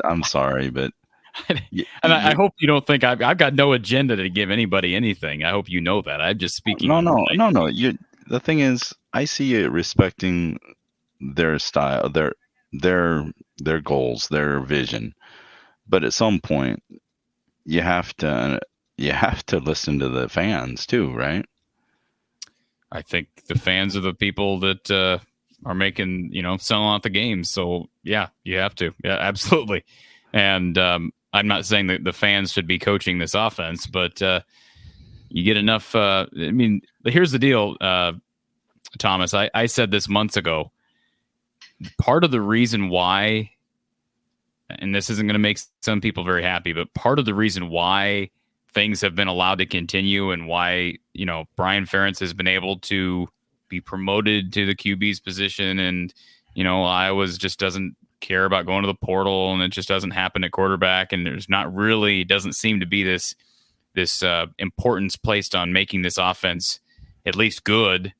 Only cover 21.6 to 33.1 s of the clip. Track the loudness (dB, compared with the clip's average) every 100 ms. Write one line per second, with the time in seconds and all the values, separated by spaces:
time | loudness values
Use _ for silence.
21.6 | _ _ _ _ _ _ _ -20 -20 _
22.6 | _ _ -14 -14 -6 -6 -6 _ -4 -2
23.6 | 0 0 0 -2 -2 -2 -2 0 -2 0
24.6 | -2 -2 0 2 2 0 -4 _ _ _
25.6 | -6 -2 -2 -2 -4 -4 -6 -6 -4 -4
26.6 | 0 0 2 0 0 -2 -2 -2 -4 -2
27.6 | -2 -2 -6 _ -4 -2 -2 _ -6 -2
28.6 | -2 -2 -6 -4 -4 -2 -2 -2 2 0
29.6 | 0 -4 -6 _ -20 _ _ 2 2 2
30.6 | 2 2 2 2 -2 -10 _ 0 2 0
31.6 | 2 2 2 0 -2 0 2 2 0 -2
32.6 | -2 -2 0 0 0